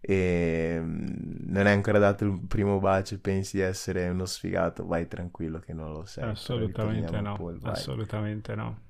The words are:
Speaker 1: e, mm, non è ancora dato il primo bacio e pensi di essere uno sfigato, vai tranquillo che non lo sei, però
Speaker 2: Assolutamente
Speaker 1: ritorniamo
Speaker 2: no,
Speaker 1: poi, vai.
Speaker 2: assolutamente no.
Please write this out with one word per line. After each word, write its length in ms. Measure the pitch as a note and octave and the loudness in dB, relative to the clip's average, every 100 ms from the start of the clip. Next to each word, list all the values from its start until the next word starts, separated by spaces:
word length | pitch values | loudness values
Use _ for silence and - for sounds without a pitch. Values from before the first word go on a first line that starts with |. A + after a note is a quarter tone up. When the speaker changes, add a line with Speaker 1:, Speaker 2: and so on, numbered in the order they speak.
Speaker 1:
e, 720 | - F#2+ F2+ F2 E2+ E2 E2 E2+ | 2 2 4 4 4 2 0 0
mm, 260 | E2 D#2+ - - - - - | -2 -4 -4 -6 -8 -8 -2
non 140 | F#2+ G2+ | 4 6
è 40 | |
ancora 280 | G2+ G2+ G#2 | 6 6 6
dato 260 | G2+ G2+ | 6 6
il 160 | G#2 F#2+ F#2+ | 0 0 0
primo 300 | G#2+ G2+ G2 | 2 4 4
bacio 340 | G2 F#2+ F#2+ | 4 4 2
e 40 | G2 | -4
pensi 380 | - G2 F#2+ G2 | 0 0 0 0
di 40 | |
essere 460 | F#2 F#2+ - F#2 F2+ | 0 0 -2 -2 0
uno 160 | F2+ F2+ | 0 -2
sfigato, 580 | - F#2 F#2 F2 F2 | -4 -2 0 0 -2
vai 220 | F2 E2+ E2+ | -2 -2 -2
tranquillo 520 | - F2 - E2 D#2+ | -6 -8 -6 -6 -6
che 120 | - | -8
non 200 | D#2+ D#2 | -10 -8
lo 120 | D2+ | -10
sei, 200 | F#2+ - | -10 -8
però 80 | A2+ | -6
Speaker 2:
Assolutamente 680 | G#2 - B2 A2 G2 G#2+ A2 G#2+ | -6 -4 -2 -2 -2 -2 -2 -2
Speaker 1:
ritorniamo 220 | G#2 G#2 | -2 -4
Speaker 2:
no, 60 | G2+ | -4
Speaker 1:
poi, 220 | E2+ F2 | -6 -6
vai. 120 | - | -6
Speaker 2:
assolutamente 800 | - - B2 G#2+ G#2+ G#2 G#2+ G#2+ | -6 -4 -6 -4 -4 -4 -6 -6
no. 260 | A2 A2+ A2 | -6 -6 -8